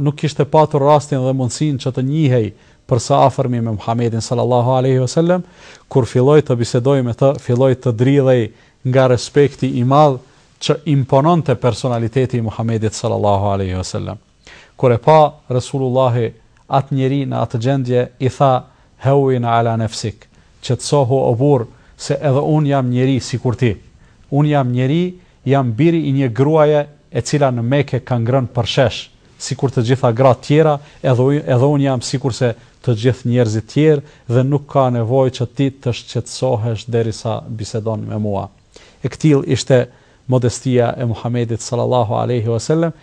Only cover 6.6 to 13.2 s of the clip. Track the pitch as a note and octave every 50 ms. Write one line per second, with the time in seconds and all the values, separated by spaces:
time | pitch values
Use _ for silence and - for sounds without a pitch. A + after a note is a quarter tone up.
6.6 | A2+ - - B2 A#2+ C#3 C#3+ C3+ B2 A#2+ A#2 - C#3 C3+ C3+ B2+ - - A#2+ A#2+
7.6 | C3+ C3+ B2 - - C#3 A2+ G#2+ B2+ C3+ C#3+ C#3+ C3 C3 B2+ A#2+ A2 G2+ - _
8.6 | _ _ _ _ - C3 B2 C3+ C3 B2+ B2 A#2 - - - D3 C#3+ C3+ - -
9.6 | C3 C3 C#3 B2 A#2+ B2+ C#3 D3+ D#3 C#3+ C3 B2 - _ _ _ _ _ _ -
10.6 | - - D3 D3 - E3 C#3+ C#3 B2+ - C#3+ C3+ C#3+ E3 F3 D#3+ - - A#2+ -
11.6 | - B2 A2 - - B2+ A#2+ A#2 A#2 A2 - C3+ B2+ - - A#2+ A2+ G#2+ - -
12.6 | A2+ A#2 A2+ G#2+ A2 G#2+ - - - A2 G#2+ G#2